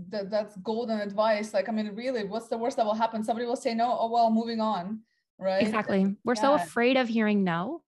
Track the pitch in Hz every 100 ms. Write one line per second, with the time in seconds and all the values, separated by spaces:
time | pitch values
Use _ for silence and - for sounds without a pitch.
0 | 175 208 196 214 214 - 190 220 233 220
1 | 202 196 220 214 214 202 196 220 214 202
2 | 247 247 196 214 233 233 240 262 214 220
3 | 226 226 220 226 240 240 254 226 240 240
4 | 226 233 226 220 233 226 220 196 180 220
5 | - _ _ - 190 190 208 220 202 196
6 | 196 196 - 240 277 294 - - 240 262
7 | 247 226 214 208 185 165 190 330